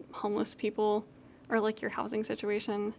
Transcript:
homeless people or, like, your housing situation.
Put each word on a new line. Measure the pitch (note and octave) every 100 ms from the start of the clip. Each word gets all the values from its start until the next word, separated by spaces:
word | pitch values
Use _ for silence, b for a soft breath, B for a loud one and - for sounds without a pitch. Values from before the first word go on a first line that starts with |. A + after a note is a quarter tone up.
| -
homeless | - G#3 G#3 G#3+
people | - G#3+ G#3+ G#3+ G#3 G#3+ B B B -
or, | A3+
like, | G#3+ A3
your | G#3
housing | - G#3+ G#3+
situation. | A3 A3 G#3 G#3 G#3+ G#3 G#3